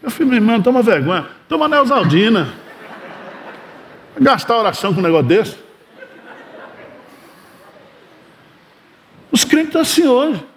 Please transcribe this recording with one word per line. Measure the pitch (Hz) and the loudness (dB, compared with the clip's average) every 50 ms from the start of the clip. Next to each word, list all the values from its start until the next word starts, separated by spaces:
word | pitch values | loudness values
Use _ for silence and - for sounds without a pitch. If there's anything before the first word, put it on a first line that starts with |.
Eu | - 269 | -10 -10
falei, | - - 330 269 | -4 -2 0 2
"Minha | 254 233 | 2 2
irmã, | 208 220 233 226 | 2 2 2 2
toma | 180 247 254 254 | 2 2 2 2
vergonha, | 233 226 196 151 131 151 185 175 - - - - _ _ | 4 2 2 2 2 -2 -2 -4 -4 -8 -16 -20 _ _
toma | - - - | -4 -2 0
Neosaldina. | 302 302 294 277 240 277 247 180 139 143 175 202 220 233 196 147 123 - - - - - - - - - - - - - - - - - - - - - - - - - - - - - - - - - | 2 2 2 2 2 2 2 2 2 2 2 4 4 2 0 0 -4 -8 -16 -20 -20 -20 -20 -20 -20 -20 -20 -20 -20 -20 -20 -20 -20 -20 -20 -20 -20 -20 -20 -20 -20 -20 -20 -20 -20 -20 -20 -20 -20 -2
Vai | - | 0
gastar | 262 269 262 190 - - 233 | 2 2 2 0 0 -2 -2
oração | 233 220 196 - - - 202 185 | 0 0 -2 -2 -2 -4 -2 -2
com | 175 | 0
um | |
negócio | 185 170 165 160 135 | 0 2 2 2 2
desse?" | 120 165 208 220 - - - - - - _ _ _ _ - - - - - - - - - - - - - - - - - - - - - - - - - - - - - - - - - - - - - - - _ - - - - - - - - _ _ _ _ _ _ _ _ _ _ _ _ _ _ _ _ - - _ | 4 2 2 2 -2 -8 -18 -20 -20 -20 _ _ _ _ -20 -20 -20 -20 -20 -20 -20 -20 -20 -20 -20 -20 -20 -20 -20 -20 -20 -20 -20 -20 -20 -20 -20 -20 -20 -20 -20 -20 -20 -20 -20 -20 -20 -20 -20 -20 -20 -20 -20 _ -20 -20 -20 -20 -20 -20 -20 -20 _ _ _ _ _ _ _ _ _ _ _ _ _ _ _ _ -20 -12 _
Os | - 240 | -2 -2
crentes | - - - 311 320 302 | 0 2 2 0 0 0
estão | - 320 | -2 -2
assim | 320 - - - 339 | -2 0 0 0 2
hoje. | 277 247 247 285 320 269 170 - - _ | 2 2 2 2 0 -2 -6 -8 -14 _